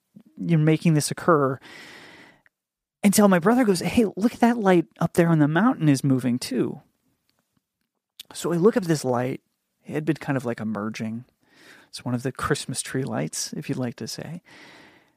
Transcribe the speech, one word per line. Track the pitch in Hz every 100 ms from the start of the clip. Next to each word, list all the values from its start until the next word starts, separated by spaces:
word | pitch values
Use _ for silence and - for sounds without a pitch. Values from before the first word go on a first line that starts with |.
| _ - _ -
you're | 175 165
making | 151 156 175 151
this | -
occur." | - - 156 135 135 - - - - - - - _ _ _ _ _ _ _ 208
Until | 196 208
my | 185
brother | 165 247 233
goes, | 185
"Hey, | 175 - 220 -
look | 226 -
at |
that | 233 240
light | 196 180 - -
up | 170 -
there | 170
on | 160
the | 147
mountain | 160 226 269 156
is | 135
moving | 143 131 120 120
too." | - 247 151 - - _ _ _ _ _ _ _ _ _ _ _ _ - - -
So | 156
I | 170
look | 190 240
up | 175
this | 156 127
light. | 120 127 - _ _ _ _ -
It |
had | 143 156
been | 151
kind | - 135
of, | 120
like, | 117
emerging. | 110 104 107 110 110 113 - _ _ _ - - _
It's | - -
one | 123
of |
the | 131
Christmas | - - 143 - 135
tree | - - 131
lights, | 113 156 - - 175
if | -
you'd | 135
like | 123 -
to | 110
say. | - - 170 - - - - - _ _